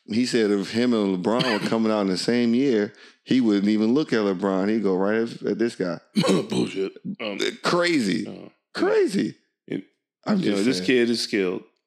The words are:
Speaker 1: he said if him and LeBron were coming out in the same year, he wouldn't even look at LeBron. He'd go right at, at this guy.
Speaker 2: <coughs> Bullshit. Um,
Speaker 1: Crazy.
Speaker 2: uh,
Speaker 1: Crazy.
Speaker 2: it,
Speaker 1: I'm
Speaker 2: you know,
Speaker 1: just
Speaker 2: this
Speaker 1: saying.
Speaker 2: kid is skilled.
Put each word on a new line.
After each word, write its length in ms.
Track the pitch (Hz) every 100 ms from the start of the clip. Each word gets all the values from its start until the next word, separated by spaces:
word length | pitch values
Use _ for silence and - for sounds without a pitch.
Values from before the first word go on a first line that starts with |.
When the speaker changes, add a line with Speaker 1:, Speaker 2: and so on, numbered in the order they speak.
| -
Speaker 1:
he 200 | 107 123
said 240 | 123 104
if 200 | 101 92
him 240 | 113 123
and 220 | 113 98 92
LeBron 360 | 92 117 123 104
were 60 | -
coming 220 | 113 110
out 120 | 107
in 60 | 98
the 80 | 90
same 380 | - 120 117
year, 380 | 117 139 110 104 - - _
he 160 | - 127
wouldn't 280 | 117 101 104
even 260 | 107 110
look 180 | 135 156
at 80 | 117
LeBron. 480 | 101 90 98 95 101
He'd 120 | 113
go 140 | 98 92
right 200 | 98 110
at, 200 | 117 -
at 160 | 123 101
this 160 | 117 -
guy. 220 | 90 85 -
Speaker 2:
<coughs> 340 | - - 170 107
Bullshit. 440 | 123 117 95 95 - - 98
Um, 180 | 110 98 104 107
Speaker 1:
Crazy. 640 | - 175 175 156 104 90 101
Speaker 2:
uh, 200 | 95 95 - _
Speaker 1:
Crazy. 600 | - 370 440 349 196 - - _ _ -
Speaker 2:
it, 180 | - - _ _ _
Speaker 1:
I'm 140 | - 208
Speaker 2:
you 120 | 107
know, 60 | 98
Speaker 1:
just 80 | 110
Speaker 2:
this 100 | 135
Speaker 1:
saying. 80 | -
Speaker 2:
kid 240 | 127 120
is 100 | 113
skilled. 440 | - 107 92 98 - _